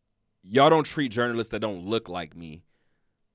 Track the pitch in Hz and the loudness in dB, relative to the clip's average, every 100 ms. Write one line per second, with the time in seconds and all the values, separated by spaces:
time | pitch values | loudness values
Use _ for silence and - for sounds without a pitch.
0 | _ _ _ _ 90 120 147 160 143 - | _ _ _ _ -2 4 6 6 2 -4
1 | 135 107 120 117 110 107 110 92 92 113 | -4 -2 -2 -2 -4 -4 -6 -6 -4 -4
2 | - 90 80 85 82 82 _ _ _ _ | -4 -10 -10 -14 -16 -18 _ _ _ _
3 | _ _ _ | _ _ _